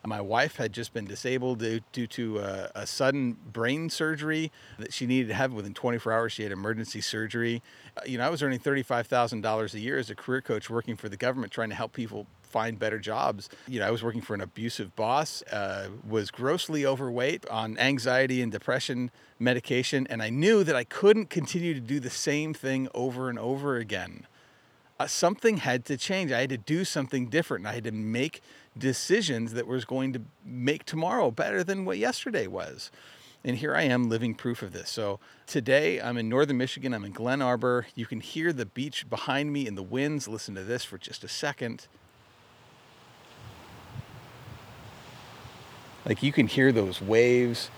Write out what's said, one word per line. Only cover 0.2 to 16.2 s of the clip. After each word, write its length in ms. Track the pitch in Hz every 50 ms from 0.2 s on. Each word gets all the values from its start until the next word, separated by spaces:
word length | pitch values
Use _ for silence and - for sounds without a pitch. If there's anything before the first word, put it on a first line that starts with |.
wife 360 | 98 98 110 120 139 156 -
had 160 | - 123 110
just 200 | - 123 117 -
been 120 | _ 117 104
disabled 560 | 95 101 - - 127 127 131 123 127 127 110
due, 180 | 117 113 113 113 107 _
due 160 | - 127 120 110
to, 320 | - - 117 113 107 104
uh, 280 | 101 98 98 95 92 - -
a 140 | 104 101 -
sudden 480 | - - 139 131 139 143 131 120 117 - - 113
brain 360 | 107 117 113 120 135 156 165 160
surgery 640 | - - 165 156 160 143 151 156 156 156 160 156 - - - - - -
that 120 | 110 -
she 140 | - - 131
needed 220 | 120 127 131 127 107
to 60 | 104
have. 180 | 101 135 131
Within 200 | 123 107 98 101
twenty-four 400 | 101 - - 123 120 117 - 113
hours, 200 | 110 113 117 110
she 100 | - -
had 80 | 107 101
emergency 500 | 98 92 98 107 113 110 113 - - 107
surgery. 640 | - - - 107 110 110 - 117 117 117 117 117 - - - - - - _
Uh, 40 | - -
you 140 | 135 127 117
know, 80 | 120
I 40 | 151
was 120 | 170 143
earning 160 | 147 135 131 117
thirty-five 480 | - 147 139 139 127 - 127 117 117
thousand 360 | - 131 123 120 117 120 110
dollars 320 | 104 113 110 110 110 101 -
a 40 | 107
year 180 | 107 123 143
as 140 | 135 120 104
a 60 | 107
career 240 | - - - 127 131
coach 280 | - - 117 104 - -
working 280 | 113 117 117 - 113
for 120 | 98 - 104
the 80 | 98
government, 360 | 95 123 127 127 131 113 98
trying 160 | - 120 113 110
to 80 | 98
help 160 | 98 113 113
people 340 | - - 117 107 104 104 104 - - -
find 340 | - - - 113 110 117 113
better 220 | 101 113 110 107 110
jobs. 500 | 98 104 110 120 139 - 110 98 - - - - - -
You 100 | 127 113
know, 80 | 98
I 60 | 110
was 100 | 117 113
working 200 | 117 117 110 117
for 120 | 104 - 107
an 60 | 101
abusive 560 | 95 90 _ - 110 117 - - 107 87 _
boss, 440 | - 107 113 123 147 156 151 - - - -
uh, 340 | - 107 101 98 95 98 98 98 101 - -
was 280 | 107 110 110